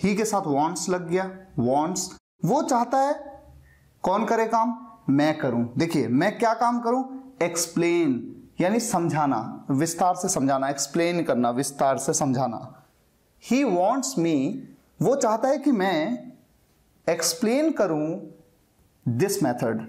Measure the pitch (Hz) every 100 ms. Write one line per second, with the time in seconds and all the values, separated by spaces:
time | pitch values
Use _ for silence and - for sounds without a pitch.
0 | 190 208 220 202 165 139 156 180 - 180
1 | 165 180 190 - - - 117 139 156 185
2 | - - _ _ 160 262 - 240 240 269
3 | 277 302 - - - - - _ _ _
4 | 175 202 220 226 220 226 240 233 - -
5 | - 139 151 151 139 120 117 120 165 160
6 | 113 127 185 208 226 226 240 240 233 254
7 | 262 - - - 170 170 - - 170 170
8 | 156 117 - - - - 170 233 226 180
9 | 170 147 147 120 110 - - 135 165 -
10 | 180 180 190 160 135 135 135 135 - 175
11 | 170 175 160 120 123 120 139 - 139 131
12 | - - 143 127 123 107 - - - _
13 | _ _ _ _ - 247 277 175 190 269
14 | 240 - 165 151 139 226 - - _ -
15 | 185 269 226 220 254 285 285 226 190 165
16 | 170 247 - - _ _ _ _ _ _
17 | - 170 - - 214 262 311 - 196 151
18 | 156 185 - - _ _ _ _ _ _
19 | - 117 196 - 135 123 123 110